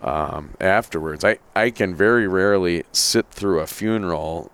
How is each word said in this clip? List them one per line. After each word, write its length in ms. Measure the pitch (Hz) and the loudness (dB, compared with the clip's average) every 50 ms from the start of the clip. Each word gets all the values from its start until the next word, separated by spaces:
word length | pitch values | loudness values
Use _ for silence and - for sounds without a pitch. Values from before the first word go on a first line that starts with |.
| - | -6
Um, 480 | - 73 78 76 71 78 78 76 - - - | -4 -2 -2 -4 -4 -6 -8 -10 -12 -6 -2
afterwards. 640 | - 95 98 110 - - - 80 78 80 76 73 - | 0 2 2 2 0 -2 -4 -6 -6 -6 -4 -2 0
I, 160 | 104 110 - _ - - | 0 0 -2 _ -4 -2
I 140 | 107 110 123 | 0 0 0
can 240 | 113 - 107 95 90 | 0 0 -2 0 2
very 320 | 78 101 110 120 120 107 | 4 4 4 4 4 2
rarely 560 | 95 92 92 95 101 101 98 92 87 85 82 - _ | 2 2 2 2 4 2 2 2 0 0 -2 -4 _
sit 360 | - - - - - 117 - - | -4 -2 0 0 0 0 -2 -2
through 280 | - - 101 98 90 80 | -6 -4 -2 0 0 0
a 60 | 78 | 0
funeral, 840 | - - - 104 110 113 110 98 87 82 78 78 80 82 82 - - | -4 -6 -6 -2 -2 -2 -2 -2 -2 -4 -4 -4 -4 -6 -8 -10 -14